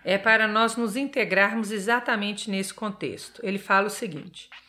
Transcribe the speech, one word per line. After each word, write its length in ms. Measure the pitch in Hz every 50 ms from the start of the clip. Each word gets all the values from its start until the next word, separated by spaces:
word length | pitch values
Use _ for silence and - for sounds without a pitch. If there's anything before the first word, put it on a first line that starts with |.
| -
é 140 | - 190
para 300 | 196 196 226 220 220 220
nós 280 | 214 208 220 226 226 226
nos 180 | 233 233 214 190
integrarmos 760 | 262 277 277 - 254 208 170 185 190 196 202 220 226 220 196
exatamente 760 | 220 208 185 220 233 247 339 294 240 208 202 208 208 202 - 220
nesse 240 | 196 190 190 190 -
contexto. 680 | - 220 208 202 - 165 131 95 - - - - - -
Ele 140 | 190 196
fala 300 | 196 - - 202 190 202
o 40 | 208
seguinte: 580 | 202 - 247 202 151 151 - - - - - - - - -